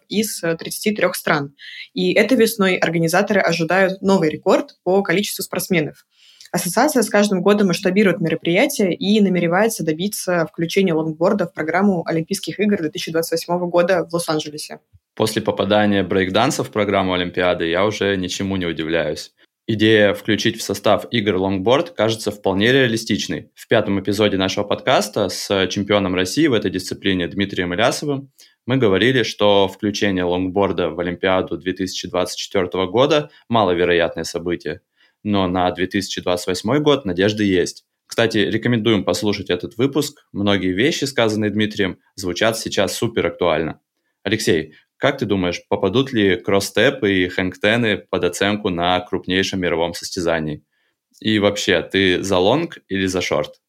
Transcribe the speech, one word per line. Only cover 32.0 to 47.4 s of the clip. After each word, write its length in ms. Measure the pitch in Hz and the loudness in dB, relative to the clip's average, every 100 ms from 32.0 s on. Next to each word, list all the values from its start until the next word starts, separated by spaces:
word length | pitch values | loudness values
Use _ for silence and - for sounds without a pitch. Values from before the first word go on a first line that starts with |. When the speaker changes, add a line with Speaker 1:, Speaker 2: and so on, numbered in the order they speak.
| 92 | -6
Speaker 2:
двадцать 280 | 90 90 - | -4 -4 -6
четвертого 480 | - 101 87 92 92 | -6 -4 -2 -2 -2
года – 440 | 110 143 151 151 - _ | 2 2 2 -2 -12 _
маловероятное 760 | 120 95 85 87 85 82 85 | 0 2 2 2 4 2 -2
событие. 560 | 82 87 85 85 76 78 _ _ _ _ | -8 -6 -4 -6 -6 -10 _ _ _ _
Но 220 | 107 101 92 | -2 0 0
на 240 | 92 90 | 2 0
две 160 | 87 90 | 0 -2
тысячи 340 | 101 - - | -2 -4 -6
двадцать 280 | 90 90 - | -2 -2 -2
восьмой 320 | 90 104 143 | -4 0 0
год 240 | 147 139 | 2 2
надежда 400 | 101 87 101 107 | 0 0 0 2
есть. 400 | 101 92 71 - _ _ _ | 2 2 0 -4 _ _ _
Кстати, 320 | - 117 110 | 0 0 2
рекомендуем 640 | 80 107 120 120 113 107 | 0 0 0 0 2 2
послушать 460 | - 92 104 98 - | 0 -2 -2 -4 -2
этот 260 | 90 - - | -4 -4 -2
выпуск. 500 | 135 151 143 - _ | -2 0 -4 -8 _
Многие 400 | 95 101 101 92 | -4 0 0 0
вещи, 320 | 90 139 - | 0 -2 -2
сказанные 460 | 135 127 113 107 107 | -4 0 0 0 -2
Дмитрием, 460 | 104 107 - 147 110 _ - | 0 -2 0 -2 -4 _ -10
звучат 420 | 90 87 110 - | -8 0 0 0
сейчас 360 | - - 95 | -4 -2 -2
суперактуально. 840 | - 117 - 85 - 87 80 80 - _ _ _ _ | 0 -2 0 -2 0 0 0 -2 -6 _ _ _ _
Алексей, 500 | 101 107 - 85 76 - _ _ | -4 -2 2 0 0 -12 _ _
как 220 | 131 143 | -2 -2
ты 80 | 107 | -2
думаешь, 380 | 98 90 85 - | 0 0 -4 -4
попадут 440 | 101 98 123 135 | -2 0 0 0
ли 240 | 117 98 87 | 2 2 2
кросс-степы 760 | - 98 98 - 120 139 101 | 0 0 0 2 2 2 0
и 160 | 95 90 | 2 0
хэнгтены 680 | 92 | -2